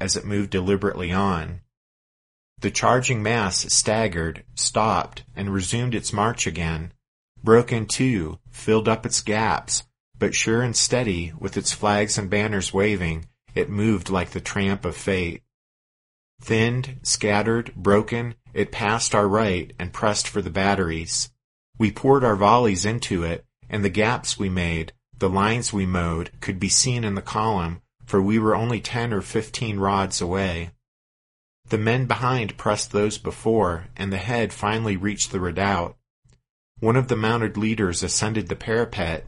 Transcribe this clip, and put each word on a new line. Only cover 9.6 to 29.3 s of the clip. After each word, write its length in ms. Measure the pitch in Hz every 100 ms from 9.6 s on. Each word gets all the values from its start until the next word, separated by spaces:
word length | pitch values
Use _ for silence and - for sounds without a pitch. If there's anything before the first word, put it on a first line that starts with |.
| - - - _ _ -
but 160 | 104
sure 280 | - - 113
and 120 | 123
steady, 600 | 110 - 123 117 85 85 80
with 200 | 95 101
its 140 | -
flags 440 | - 107 104 104 -
and 140 | 98
banners 420 | 104 107 101 87
waving, 540 | 95 104 101 85 80 80 _ _
it 160 | - 87
moved 420 | 101 110 101 85
like 200 | 95 87
the 100 | 92
tramp 440 | - 104 98 98
of 100 | 90
fate. 480 | 78 - 95 85 - - _ _ _ _ _ _ _ _ _
Thinned, 600 | - 113 117 123 131 -
scattered, 720 | - - 107 104 107 117 117
broken, 640 | - 98 104 107 120 120 113 -
it 160 | - 101
passed 420 | - 104 113 -
our 140 | 110 104
right 460 | 107 107 90 - -
and 160 | 90
pressed 360 | - 110 104 -
for 120 | 107
the 100 | 90
batteries. 800 | 87 98 98 85 80 82 - - _ _ _ _ -
We 140 | 107
poured 320 | - 135 139
our 140 | 123 101
volleys 480 | 101 120 117 90
into 400 | 104 117 - 92
it, 200 | 82 85 - _ -
and 160 | 101
the 60 | 101
gaps 480 | 95 107 123 - -
we 100 | 98
made, 440 | 92 85 82 80 - _ -
the 100 | 98
lines 440 | 95 104 120 117
we 120 | 101
mowed, 460 | 92 90 85 82 87 -
could 200 | - 95
be 80 | 98
seen 340 | - 127 123
in 140 | 110 98
the 60 |
column, 600 | - 107 110 98 85 87 - _
for 180 | - 101
we 160 | 95 110
were 160 | 110
only 260 | 101 117 113
ten 320 | - 123 120
or 80 | 104
fifteen 600 | -